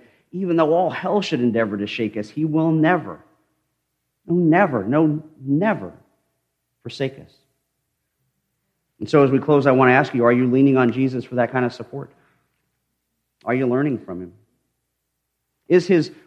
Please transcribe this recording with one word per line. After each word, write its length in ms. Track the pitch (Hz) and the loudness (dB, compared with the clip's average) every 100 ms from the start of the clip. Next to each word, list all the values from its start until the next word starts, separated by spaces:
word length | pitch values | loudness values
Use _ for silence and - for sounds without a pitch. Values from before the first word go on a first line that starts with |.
| _ _ _ | _ _ _
even 240 | 175 190 165 | -8 -4 0
though 160 | 156 | 0
all 180 | 170 175 | 0 -2
hell 300 | - 185 202 | -4 -4 -4
should 200 | - 143 | -2 -2
endeavor 360 | 123 113 110 101 | -2 0 -2 -4
to 100 | 104 | -8
shake 300 | - 110 107 | -6 -6 -6
us, 120 | 104 | -10
he 160 | - | -6
will 280 | 156 156 160 | -4 -2 0
never, 480 | 160 156 180 107 82 _ _ _ _ _ _ _ _ _ _ - | 0 0 0 -4 -16 _ _ _ _ _ _ _ _ _ _ -4
no, 80 | |
never, 500 | 175 165 170 196 123 | 0 2 4 2 0
no, 380 | 95 147 160 151 - - | -2 0 0 0 -8 -12
never 520 | 135 143 208 170 92 - _ _ _ _ _ _ _ _ | -4 0 0 -2 -6 -16 _ _ _ _ _ _ _ _
forsake 360 | 117 - 135 135 | -16 -8 -8 -8
us. 160 | 82 _ _ _ _ _ _ _ _ _ _ _ _ _ _ _ _ - | -20 _ _ _ _ _ _ _ _ _ _ _ _ _ _ _ _ -16
And 100 | 107 | 0
so 160 | 156 | 2
as 60 | 139 | 4
we 80 | 131 | 2
close, 280 | - 143 139 | 2 2 4
I 60 | |
want 160 | 131 127 | 4 6
to 60 | |
ask 200 | 127 143 | 4 2
you, 100 | 120 | 2
are 80 | 117 | 2
you 180 | 123 127 | 2 2
leaning 260 | 127 139 131 | 4 4 4
on 160 | 123 | 2
Jesus 320 | 117 131 127 | 0 -2 -4
for 120 | - 123 | -6 -2
that 140 | 117 | -2
kind 140 | 127 | -2
of 80 | 123 | -4
support? 380 | - 113 139 139 _ _ _ _ _ _ _ _ _ _ _ _ _ | -6 -14 -16 -16 _ _ _ _ _ _ _ _ _ _ _ _ _
Are 100 | - | -4
you 120 | 127 131 | -2 0
learning 320 | 123 147 117 | 0 -2 -4
from 220 | - 87 | -8 -14
him? 120 | 90 - _ _ _ _ _ _ _ _ _ _ _ _ - | -14 -18 _ _ _ _ _ _ _ _ _ _ _ _ 0
Is 180 | 180 170 | 0 2
his 260 | 180 147 - | 0 0 -8